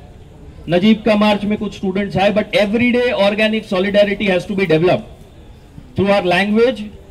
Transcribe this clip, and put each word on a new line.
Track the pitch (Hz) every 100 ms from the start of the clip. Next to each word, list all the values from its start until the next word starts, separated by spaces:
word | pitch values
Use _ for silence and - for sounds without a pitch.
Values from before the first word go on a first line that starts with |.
| - - - - - - -
नजीब | 175 208 220
का | 226 208
मार्च | 208 202
में | 208 214
कुछ | 202 -
स्टूडेंट्स | 196 185 202 175
आए, | 202
but | 208
every | 208 170 208 226 247 240
day | 247
organic | 220 196 214 220 214 214
solidarity | 185 196 202 202 202 208
has | 180 -
to | 190
be | 190
developed | 156 175 127 - - - - - - - - - -
through | 196
our | 202 180
language, | 180 202 214 240 214 - - -